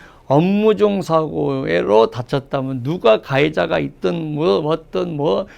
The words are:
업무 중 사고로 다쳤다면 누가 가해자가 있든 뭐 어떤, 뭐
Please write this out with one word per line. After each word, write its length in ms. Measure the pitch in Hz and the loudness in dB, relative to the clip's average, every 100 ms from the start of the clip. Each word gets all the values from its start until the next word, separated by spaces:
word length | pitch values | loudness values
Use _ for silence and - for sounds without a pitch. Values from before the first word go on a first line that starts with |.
| - - - | -18 -12 0
업무 480 | 139 180 202 214 | 2 4 2 2
중 260 | 202 208 196 | 2 2 0
사고로 1080 | 170 160 156 160 147 135 - 170 - - 226 | 0 0 0 -4 -4 -4 -2 -2 4 4 4
다쳤다면 720 | 127 120 143 - 143 131 131 | 0 -6 -6 -4 -6 -4 -6
누가 400 | 120 180 220 220 | -6 0 2 2
가해자가 560 | - 135 156 156 170 165 | 0 0 0 0 -2 -2
있든 560 | 143 - 185 175 156 | -4 -6 -4 -4 -6
뭐 240 | 147 170 196 | -2 0 0
어떤, 580 | 151 160 - 185 180 151 | 0 -4 -4 -6 -6 -4
뭐 300 | 147 196 - | -2 -2 -4